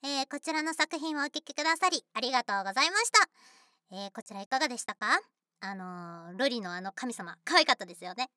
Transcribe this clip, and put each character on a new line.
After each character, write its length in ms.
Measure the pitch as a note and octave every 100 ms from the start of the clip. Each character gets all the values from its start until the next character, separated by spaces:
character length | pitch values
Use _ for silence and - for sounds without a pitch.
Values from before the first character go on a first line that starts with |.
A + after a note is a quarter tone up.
え 200 | C#4 C#4
ー、 40 | C4+
こ 100 | C#4+
ち 120 | -
ら 120 | D#4
の 100 | D#4
作 240 | D#4+ D4+ E4
品 200 | D#4 D4+
を 40 |
お 20 | C#4+
聴 40 | -
き 120 | -
く 100 | C#4+
だ 140 | D4+ D#4+
さ 100 | F#4
り 140 | E4 -
あ 60 | -
り 120 | A3+
が 120 | C4
と 160 | A#3 G3+
う 40 | F#3+
ご 80 |
ざ 100 | G3
い 60 | D4+
ま 80 | G4
し 80 | A#4+
た。 180 | A4 F#4+ _ - - _ _ _
え 160 | F#3+ G3+
ー、 40 |
こ 120 | -
ち 100 | -
ら 80 | G3+
い 60 | G3+
か 100 | C4
が 100 | D4+
で 100 | A#3+
し 60 |
た 120 | - G3+
か？ 240 | G#3+ D#4 G#4 _ _ _
あ 160 | F#3+ F#3+
の 580 | F#3 F3+ F3 E3+ E3+
ー、 60 | F3+
ロ 80 | C4+
リ 100 | A#3+
の 140 | F#3
あ 80 | F3
の 100 | F#3
神 220 | - B3+
様、 240 | A#3 F3+ - -
可 120 | E4+
愛 80 | D#4+
か 80 |
っ 40 | B3+
た 80 | F#3
で 80 |
す 100 | F3
よ 120 | F3+ F3+
ね。 140 | C4